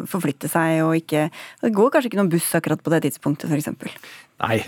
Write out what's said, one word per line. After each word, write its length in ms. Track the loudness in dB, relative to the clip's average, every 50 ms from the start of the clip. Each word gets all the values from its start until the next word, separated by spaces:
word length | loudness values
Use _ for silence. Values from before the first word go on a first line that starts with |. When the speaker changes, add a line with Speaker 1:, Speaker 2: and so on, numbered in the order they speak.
| -8 -6
Speaker 1:
forflytte 400 | -4 -2 -2 -2 -2 -4 -6 -2
seg 320 | 0 0 2 2 2 2
og 140 | 2 2 2
ikke, 340 | 0 0 0 0 0 0 -2 -4 -10 -16 -20 -10 -4
det 120 | -2 0 2
går 180 | 4 4 4
kanskje 140 | 4 2 2 2
ikke 120 | 0 0 2
noen 60 | 2
buss 180 | 2 2 0 0 -2
akkurat 260 | -2 0 0 -2 -2
på 80 | 0 0
det 140 | 2 2 2
tidspunktet, 460 | 0 -2 -2 -2 -2 -2 -2 -2 -2
for 80 | -2 -2
eksempel? 340 | -2 -4 -8 -10 -12 -14 -14 -14 -18 -20 -20 -20 -20 _ _ _
Speaker 2:
Nei, 260 | -2 0 0 -2 -2